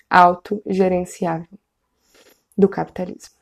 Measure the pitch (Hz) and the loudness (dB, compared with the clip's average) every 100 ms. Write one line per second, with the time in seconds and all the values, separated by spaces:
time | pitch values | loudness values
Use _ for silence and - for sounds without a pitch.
0 | - 180 180 180 - 208 - 190 190 180 | 0 4 6 4 -6 -8 -4 0 0 0
1 | 180 - 180 165 170 196 _ _ _ _ | -4 -6 -6 -6 -8 -20 _ _ _ _
2 | _ _ _ _ _ - 190 - 165 - | _ _ _ _ _ 0 2 0 -10 -10
3 | 180 - - _ | -12 -12 -20 _